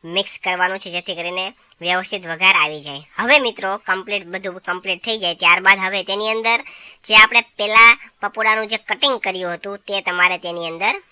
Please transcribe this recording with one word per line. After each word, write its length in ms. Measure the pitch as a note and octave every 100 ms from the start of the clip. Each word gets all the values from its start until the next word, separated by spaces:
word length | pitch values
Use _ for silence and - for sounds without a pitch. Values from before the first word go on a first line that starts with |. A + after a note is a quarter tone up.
મિક્સ 360 | E3 F#3 G3 -
કરવાનું 400 | - F3+ F3+ F#3+
છે, 120 | F#3
જેથી 240 | F3 F3 E3+
કરીને 380 | E3+ F#3 F#3+ - _ _
વ્યવસ્થિત 460 | E3+ F3+ F#3 G3+ E3+
વઘાર 280 | E3 F#3 F#3+
આવી 260 | D3+ D3+
જાય. 200 | D3 C#3 D3+ -
હવે 200 | A#3 D4
મિત્રો, 380 | B3 G3 G3 G3+
કમ્પ્લીટ, 480 | - F#3+ F#3+ G3+ E3+
બધું 340 | F#3+ F#3+ F3+
કમ્પ્લીટ 440 | - F#3 F#3+ F3+
થઈ 140 | - A3
જાય 180 | F3+ E3
ત્યારબાદ 440 | F3 F3+ F#3+ G3
હવે 240 | F#3+ G3
તેની 260 | F#3 G3 G#3+
અંદર 340 | A3 A3+ A#3 - - - - -
જે 100 | G#3+
આપણે 260 | A3 A#3+
પહેલા 560 | A#3+ _ G#3 G#3+ G3 F#3 - _
પપોડાનું 460 | G#3 - A3 G#3+ G#3+
જે 100 | A3
કટિંગ 420 | - G#3+ C#4+ A#3+
કર્યું 340 | F#3+ F#3 F3+
હતું 240 | E3+ G3 G3+
તે 240 | - G3
તમારે 360 | F#3 F3+ F3+ F3+
તેની 300 | F3 E3+ E3+
અંદર 280 | E3 G3+ G4 _